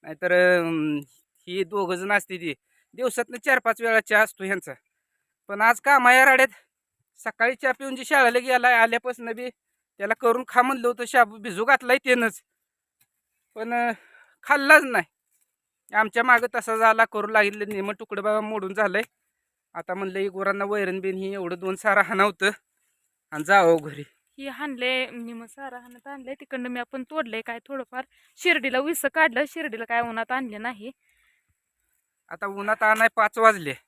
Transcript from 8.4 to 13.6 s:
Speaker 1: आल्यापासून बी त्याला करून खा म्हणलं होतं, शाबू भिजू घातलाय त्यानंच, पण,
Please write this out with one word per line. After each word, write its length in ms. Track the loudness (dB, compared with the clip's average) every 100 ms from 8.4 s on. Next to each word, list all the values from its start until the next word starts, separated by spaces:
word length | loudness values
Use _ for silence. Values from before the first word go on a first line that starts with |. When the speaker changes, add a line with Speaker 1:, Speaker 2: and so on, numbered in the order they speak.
| 2 2 4
Speaker 1:
आल्यापासून 580 | 4 4 2 -6 -10 -8
बी 180 | -8 -10 -14 _ _ _ _
त्याला 160 | -4
करून 300 | 0 2 2 0
खा 140 | 2
म्हणलं 260 | 2 2 -2
होतं, 160 | -4
शाबू 320 | 0 2 2 0
भिजू 280 | -10 -6
घातलाय 340 | 2 2 2 0
त्यानंच, 440 | 2 0 0 -4 _ _ _ _ _ _ _ _ _ _ _
पण, 200 | -12